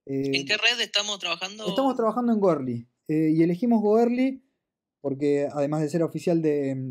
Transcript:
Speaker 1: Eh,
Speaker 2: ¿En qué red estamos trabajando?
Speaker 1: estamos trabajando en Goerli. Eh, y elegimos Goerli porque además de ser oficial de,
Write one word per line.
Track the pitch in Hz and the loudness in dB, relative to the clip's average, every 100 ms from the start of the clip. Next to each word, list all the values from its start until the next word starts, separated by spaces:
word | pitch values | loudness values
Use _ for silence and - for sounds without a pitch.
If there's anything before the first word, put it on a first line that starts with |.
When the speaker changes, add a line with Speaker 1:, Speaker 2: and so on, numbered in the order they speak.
| - | -8
Speaker 1:
Eh, | 135 139 | -4 -2
Speaker 2:
¿En | 135 139 | -2 -2
qué | 214 | 0
red | 226 240 | 0 0
estamos | 214 202 202 202 | -2 -4 -4 -6
trabajando? | 180 170 185 214 214 | -6 -6 -8 -8 -4
Speaker 1:
estamos | 220 269 247 | 0 0 2
trabajando | 226 220 240 | 0 0 0
en | 220 | 2
Goerli. | 196 156 127 120 117 _ - | 4 2 -2 -6 -8 _ -4
Eh, | 156 156 160 | 0 2 4
y | |
elegimos | 165 175 240 233 | 2 2 2 2
Goerli | 208 214 233 247 262 269 - _ _ _ _ _ | 4 4 2 2 0 -2 -14 _ _ _ _ _
porque | 139 135 143 143 143 | -6 -2 0 0 0
además | 147 143 151 | -2 -2 0
de | 151 | 0
ser | 170 | 0
oficial | 160 156 180 165 | -2 -2 0 2
de, | 156 147 135 135 131 | 2 0 0 -4 -6